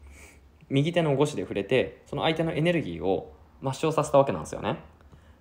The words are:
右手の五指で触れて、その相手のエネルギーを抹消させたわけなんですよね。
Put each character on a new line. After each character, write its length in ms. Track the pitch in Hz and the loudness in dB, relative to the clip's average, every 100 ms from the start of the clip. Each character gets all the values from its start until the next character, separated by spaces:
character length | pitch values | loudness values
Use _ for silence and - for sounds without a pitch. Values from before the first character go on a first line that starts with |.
| - - - - - _ - | -20 -20 -20 -20 -20 _ -4
右 220 | 139 151 | 0 2
手 100 | 170 | 2
の 140 | 160 135 | 2 2
五 100 | 147 | 0
指 100 | 104 | -2
で 80 | |
触 100 | 90 | -6
れ 100 | 101 | -4
て、 380 | 98 127 - - - | 0 2 0 -4 -10
そ 100 | - | -4
の 80 | |
相 120 | 123 160 | -2 0
手 80 | |
の 80 | 165 | -2
エ 100 | - | 0
ネ 120 | 165 | 0
ル 80 | 170 | 0
ギ 200 | 101 82 | -2 -4
ー 40 | 90 | -2
を 280 | 90 - - - - | -2 -4 -16 -20 -10
抹 120 | 135 | -8
消 180 | 135 160 | -4 -2
さ 120 | 156 | 0
せ 80 | 147 | 4
た 60 | 139 | 4
わ 80 | 139 | 4
け 60 | |
な 80 | 90 | 0
ん 20 | |
で 40 | 78 | -6
す 80 | - | -6
よ 60 | |
ね。 160 | 101 151 - - - - - - | -6 -6 -10 -20 -20 -20 -20 -10